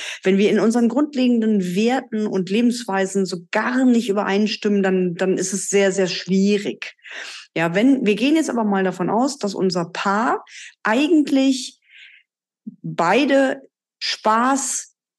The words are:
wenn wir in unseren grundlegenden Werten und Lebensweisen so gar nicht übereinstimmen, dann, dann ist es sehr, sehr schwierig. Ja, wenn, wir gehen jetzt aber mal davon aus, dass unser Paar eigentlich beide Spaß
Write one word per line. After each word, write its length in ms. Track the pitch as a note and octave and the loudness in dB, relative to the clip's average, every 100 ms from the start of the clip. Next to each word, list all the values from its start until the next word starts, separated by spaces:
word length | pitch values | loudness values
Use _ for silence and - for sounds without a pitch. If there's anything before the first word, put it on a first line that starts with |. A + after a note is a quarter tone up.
| - - | -12 -4
wenn 140 | F#3+ F#3+ | 0 2
wir 140 | G3+ | 4
in 100 | G#3+ | 4
unseren 300 | G#3+ A#3 A#3 | 2 2 2
grundlegenden 840 | B3 D4+ C#4+ B3+ A#3+ A3 G#3 F3+ | 0 -2 0 2 2 2 0 0
Werten 520 | F3+ A3+ B3+ B3 A3 G#3+ | 0 0 0 -4 -4 -2
und 240 | - F3+ | -2 -2
Lebensweisen 760 | G3+ A#3+ A3+ - F#3+ F#3+ G3 | 0 0 0 -4 -2 -2 -2
so 140 | F#3 F3+ - | -4 -6 -6
gar 340 | G#3 A3+ B3+ C4 | -4 -2 2 4
nicht 240 | A#3 A3 | 2 2
übereinstimmen, 720 | G3+ G3 G3 G#3+ - G#3+ G3+ | -2 0 0 0 -2 0 0
dann, 320 | F#3+ F#3 F3+ | 2 2 0
dann 240 | E3+ F#3+ F3+ | -2 -2 -2
ist 160 | F#3 | -2
es 160 | G3 - | -6 -2
sehr, 200 | G3+ G3 | 2 2
sehr 160 | F#3 F#3 | 2 -2
schwierig. 880 | F3 - F#3+ G3 G#3 G3 - - - - - - - - - | -2 -2 2 2 2 -2 -8 -12 -18 -18 -16 -16 -18 -8 -2
Ja, 180 | E3 | 0
wenn, 320 | F3 B3 C4 G3 | 2 2 2 2
wir 80 | |
gehen 220 | G3 C4 D#4+ | 2 2 2
jetzt 140 | D4+ | 0
aber 140 | A#3+ | -2
mal 200 | G#3+ G3 | 0 0
davon 260 | F#3+ F3 F3 | 0 -2 -2
aus, 280 | G3 C#4 C#4 | 0 0 -2
dass 160 | G3+ | -6
unser 320 | F#3+ F#3+ F3 E3+ | -2 -2 0 -4
Paar 580 | E3+ G3+ G3+ B3+ G4+ - - - - | -4 -2 0 0 -4 -6 -20 -20 -8
eigentlich 1000 | G#3 A3+ D4+ D#4+ C4+ C4+ C4+ B3+ - - _ - - - _ _ _ _ - - | -2 0 2 2 2 2 2 0 -4 -16 _ -20 -20 -20 _ _ _ _ -20 -14
beide 800 | E3 D#3+ E3+ A3 C#4+ C4+ C4+ C4+ - _ _ - | -10 -2 2 2 4 2 2 -2 -10 _ _ -10
Spaß 960 | - - G#3+ A3+ B3 C4+ - - - _ _ | -8 -4 0 2 2 0 -2 -8 -10 _ _